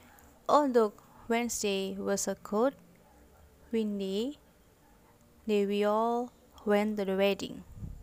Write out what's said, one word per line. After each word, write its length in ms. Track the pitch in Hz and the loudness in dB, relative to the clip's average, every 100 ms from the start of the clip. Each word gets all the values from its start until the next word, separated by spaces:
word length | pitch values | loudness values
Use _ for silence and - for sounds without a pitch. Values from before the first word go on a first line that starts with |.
| - - - - - | -20 -20 -20 -12 2
Although 460 | 277 294 240 214 - - - - | 4 4 4 2 -2 -20 -14 -4
Wednesday 680 | 233 240 - 208 196 190 196 | -2 -2 -4 -2 -2 -4 -6
was 300 | 196 196 - | -2 -2 -2
a 80 | 196 | -6
cold, 400 | - 208 254 277 - - - - - - - - - | -4 0 0 -2 -18 -20 -20 -20 -20 -20 -20 -20 -6
windy 680 | 226 214 202 190 196 247 294 _ _ _ _ - - - - - - - | -4 -2 -4 -4 -4 -4 -8 _ _ _ _ -20 -20 -20 -20 -20 -12 -2
day, 180 | 208 202 | 0 2
we 180 | 202 208 | 2 2
all 460 | 214 226 240 247 - - - - | 2 2 0 -4 -10 -20 -8 2
went 320 | 208 214 214 | 2 2 -2
to 80 | 190 | -2
the 100 | 190 | 2
wedding. 460 | 196 190 - - - - - - | 2 2 -4 -12 -16 -14 -12 -14